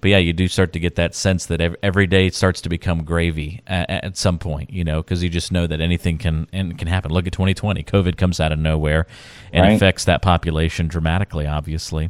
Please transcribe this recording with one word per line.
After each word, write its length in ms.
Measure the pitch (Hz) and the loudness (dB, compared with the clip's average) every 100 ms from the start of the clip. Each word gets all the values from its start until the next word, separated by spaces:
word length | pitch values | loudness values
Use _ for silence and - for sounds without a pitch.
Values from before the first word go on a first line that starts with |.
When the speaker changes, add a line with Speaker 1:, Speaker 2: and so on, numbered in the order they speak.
Speaker 1:
But 100 | 95 | 2
yeah, 40 | 98 | 4
you 160 | 85 | 4
do 160 | 82 92 | 2 0
start 240 | - 90 | 2 0
to 80 | 85 | 0
get 140 | 85 | -4
that 200 | - 85 | 0 -2
sense 300 | - 98 90 - | 0 0 0 -2
that 140 | 82 | -2
ev-, 160 | 85 - | -2 -2
every 240 | 101 92 95 | -2 2 4
day 240 | 95 95 | 4 2
starts 320 | - 95 87 | 2 0 0
to 80 | 85 | -4
become 340 | 85 - 82 | -4 -2 -2
gravy 560 | 78 85 85 78 76 101 - | -2 0 0 -2 -6 -10 -6
a-, 180 | 92 - | -4 -2
a-, 180 | 95 95 | -4 -6
at 100 | - | -4
some 220 | - 85 | -2 -2
point, 320 | - 73 - | -4 -8 -8
you 120 | 92 | -6
know, 200 | 82 78 | -2 -2
'cause 200 | - 87 | -2 -2
you 60 | 87 | -2
just 240 | 85 - | -2 -2
know 140 | 90 85 | -2 -2
that 160 | 78 | -2
anything 340 | 82 87 90 80 | 0 0 0 -2
can, 300 | 82 80 - | -2 -2 -4
and 240 | 95 92 - | -6 -6 -6
can 100 | 82 | -2
happen. 240 | 90 76 | -2 0
Look 140 | 85 90 | -2 -2
at 80 | |
twenty 180 | - 95 | 0 0
twenty. 300 | 95 104 92 | 0 -2 -4
covid 340 | 73 98 90 85 | 0 2 2 2
comes 240 | 92 87 | 0 2
out 100 | 78 | 0
of 80 | 78 | 0
nowhere 480 | 78 78 76 78 80 - - - - | 0 0 2 2 0 -6 -20 -20 -4
and 140 | 82 101 | 2 4
Speaker 2:
Right. 60 | |
Speaker 1:
affects 320 | 107 98 - - | 6 4 4 2
that 160 | 85 | 2
population 640 | 98 85 85 78 82 - 82 | 4 2 2 0 0 0 -2
dramatically, 580 | 82 80 87 101 82 73 | 0 0 0 -2 -4 -4
obviously. 640 | 76 76 78 - 78 82 | -4 -4 -6 -4 -4 -4